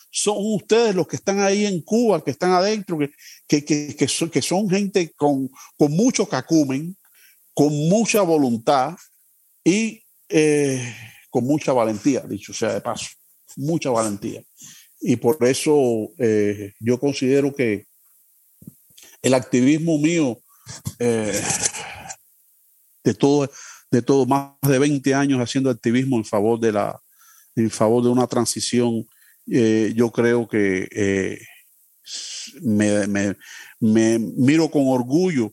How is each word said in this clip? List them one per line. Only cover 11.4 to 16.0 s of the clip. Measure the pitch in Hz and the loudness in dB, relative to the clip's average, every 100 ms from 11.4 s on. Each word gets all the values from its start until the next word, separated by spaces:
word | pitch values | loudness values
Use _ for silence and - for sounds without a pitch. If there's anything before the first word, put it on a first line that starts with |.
mucha | 120 151 - | 0 0 0
valentía, | 127 110 104 147 120 | 0 0 0 0 -2
dicho | - 107 - | -4 -10 -10
sea | - 110 | -6 -4
de | 107 | -4
paso, | 120 107 - - _ _ _ - | -6 -8 -12 -16 _ _ _ -8
mucha | 143 160 147 | -4 -2 0
valentía. | 117 110 101 113 107 - _ - - - _ | 0 -2 -4 -10 -12 -16 _ -20 -20 -20 _
Y | 233 120 | -2 0
por | 123 117 123 | 2 2 2
eso, | 135 156 147 127 113 | 0 2 2 2 0